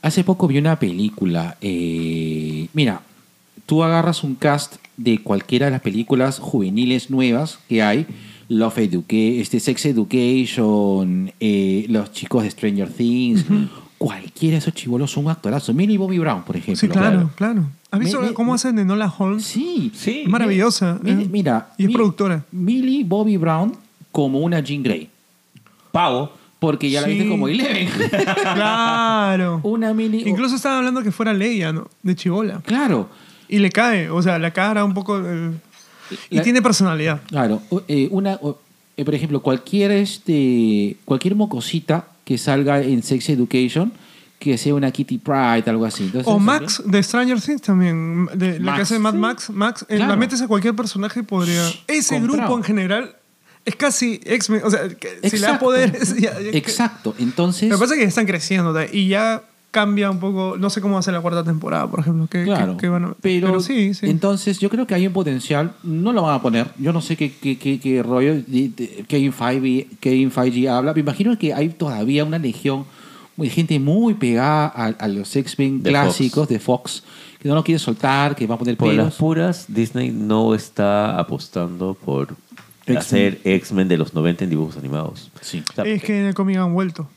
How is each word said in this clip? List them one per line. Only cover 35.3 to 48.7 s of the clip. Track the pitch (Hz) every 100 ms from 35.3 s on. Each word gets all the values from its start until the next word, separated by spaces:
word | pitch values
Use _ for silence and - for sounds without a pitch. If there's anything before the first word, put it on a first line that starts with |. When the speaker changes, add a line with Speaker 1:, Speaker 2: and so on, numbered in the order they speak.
| 170 165 160 - - - - - - -
Speaker 2:
y | 160
Speaker 1:
La |
Speaker 2:
tiene | 180 247
personalidad. | 240 214 190 160 156 151 -
Speaker 1:
Claro. | 147 120 107 -
O, | 180 185
eh, | 147 135
una, | 190 196 190
o, | 147 139 _ _ _ -
eh, | 143
por | 147
ejemplo, | 151 143
cualquier, | - 131 - 196 202
este, | 202 202 - - 156 131 123 113 104 101 - -
cualquier | 131 180 202
mocosita | 208 127 - 165 - 160 - _ -
que | 123
salga | - 139 143 143
en | 135 127
Sex | 110 131 -
Education, | 139 120 127 127 147 202 - - - _ _
que | 147 120
sea | 143 143
una | 135
Kitty | 127 131 123
Pryde, | - 135 127 117 113
algo | 113 113
así. | - 101
Entonces, | 127 226
Speaker 2:
O | 208
Speaker 1:
¿sí? |
Speaker 2:
Max | 208 294 147 - 214
de | 196
Stranger | - 233 254 247
Things | 233 294
también, | - 185 180 165 160 170 180 185
de | 185
la | 165
que | 185